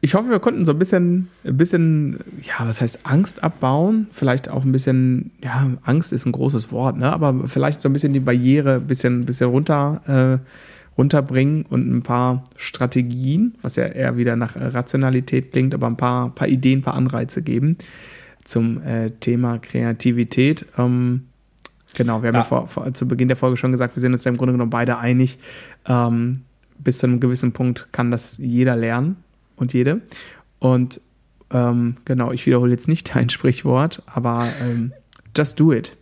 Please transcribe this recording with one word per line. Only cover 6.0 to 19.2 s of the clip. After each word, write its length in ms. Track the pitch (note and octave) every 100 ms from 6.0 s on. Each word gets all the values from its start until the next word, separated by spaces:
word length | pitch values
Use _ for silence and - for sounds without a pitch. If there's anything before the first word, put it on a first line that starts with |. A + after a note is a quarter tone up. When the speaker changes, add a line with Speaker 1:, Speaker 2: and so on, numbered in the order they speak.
| E3
Speaker 1:
ist 140 | - -
ein 80 |
großes 380 | A#2+ C3+ C3+ A2+
Wort, 260 | A#2+ C3 C#3+
ne? 140 | C3
Aber 360 | - D3+ C3 C3
vielleicht 340 | C3+ C#3 D3+
so 60 | C3+
ein 40 |
bisschen 200 | C#3 C#3+
die 60 | C#3
Barriere 560 | C3 B2 B2+ C#3+ C#3 C3
ein 120 | B2+
bisschen, 380 | C3 B2+ B2 B2
bisschen 240 | C3 B2+
runter, 920 | B2+ D#3 D3 C#3+ D3+ - C3+ C3 C3
äh, 40 | C3 - - - - -
runterbringen 680 | C#3 D3+ C3+ C3 C#3 D#3 D#3
und 200 | C3 B2
ein 140 | B2
paar 400 | B2 A#2+ B2+ B2+ - -
Strategien, 1000 | - - B2 B2+ A#2+ B2 C3 D#3+ A#3 A3+
was 160 | - -
ja 80 | -
eher 320 | - B2+ A#2+
wieder 180 | A#2+ A#2
nach 200 | A#2+ -
Rationalität 960 | B2+ B2 B2 C3+ C3+ B2+ B2+ C3 C3
klingt, 220 | - C3
aber 140 | C3+ B2+
ein 100 | A#2
paar, 320 | B2 B2 B2 -
paar 120 | -
Ideen, 320 | B2+ C3 C3+
ein 40 |
paar 100 | C3 C3+
Anreize 460 | C3 B2 C3 -
geben 360 | D#3 A#2 C#3+ E3+ - - - - - -
zum, 380 | - A#2 A#2 A#2
äh, 260 | D3+ A2+ A2+
Thema 480 | A2+